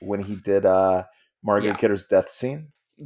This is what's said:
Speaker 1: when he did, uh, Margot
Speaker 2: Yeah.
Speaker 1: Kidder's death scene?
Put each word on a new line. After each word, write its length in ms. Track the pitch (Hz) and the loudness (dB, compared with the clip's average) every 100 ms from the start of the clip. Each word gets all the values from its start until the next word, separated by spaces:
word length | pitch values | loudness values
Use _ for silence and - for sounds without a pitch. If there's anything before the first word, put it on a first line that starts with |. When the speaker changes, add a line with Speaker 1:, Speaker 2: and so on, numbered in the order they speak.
Speaker 1:
when 200 | 98 101 | -8 -6
he 160 | 98 98 | -6 -10
did, 300 | 101 98 95 | -2 2 4
uh, 380 | 95 95 92 92 _ _ _ | 4 4 2 -2 _ _ _
Margot 260 | 104 104 104 | 0 0 0
Speaker 2:
Yeah. 80 | 101 | 0
Speaker 1:
Kidder's 300 | 110 101 - | 0 0 0
death 240 | 95 - | 0 0
scene? 420 | - 127 147 151 _ _ _ | -6 -8 -10 -16 _ _ _